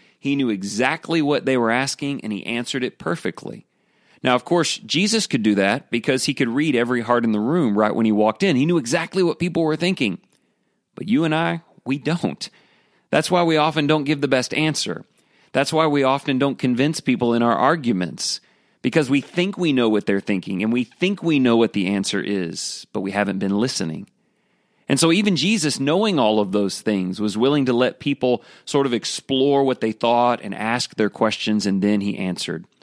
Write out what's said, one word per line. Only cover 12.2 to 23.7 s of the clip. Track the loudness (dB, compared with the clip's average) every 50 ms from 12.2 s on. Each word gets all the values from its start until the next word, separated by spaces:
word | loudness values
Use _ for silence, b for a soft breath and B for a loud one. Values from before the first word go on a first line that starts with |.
| -2 -4 -4 -6 -10 b b b b b b b b b b b b b
That's | 0 0 2 2
why | 2 2 2
we | 2 2
often | 2 2 2 2 0 2
don't | 2 2 2 2
give | 0 0 0
the | 0 0
best | 0 0 0 -2 -2
answer. | -2 0 0 0 -2 -4 -6 -6 -8 -12 _ b b b b b b b b -2
That's | 0 0 2 2
why | 2 2
we | 2 2 2 2
often | 2 2 0 0 -2 0 2
don't | 0 0 0 0
convince | 0 0 2 2 2 0 0 -2
people | -2 0 0 2 2 2 2
in | 2 2
our | 2 2
arguments, | 4 2 2 2 2 0 0 0 0 -2 -4 -6 -6 -6 -6 -6 b b b b b b b b b -4
because | 0 2 2 2 2
we | 0 0 -2
think | -2 -2 -2 -2 -2 -2
we | -2 0 0 2
know | 2 4 4
what | 2 2 2
they're | 0 0 0
thinking, | 0 -2 -2 -2 -4 -4 -4 -2 -2
and | 0
we | 0 0 -2
think | -4 -4 -2 -2 -2 -2 -2 0
we | 0 2 4
know | 4 4 4
what | 4 4 2 2
the | 0 0
answer | 0 0 0 0 -2 -2 -4
is, | -2 -2 -2 -2 -4 -4 -6 -8 -10 -10 -10 -12 -14 -10 -8
but | -6
we | -6 -2 -2
haven't | 0 0 0 -2 -2
been | -2 -2 0 0
listening. | 0 -2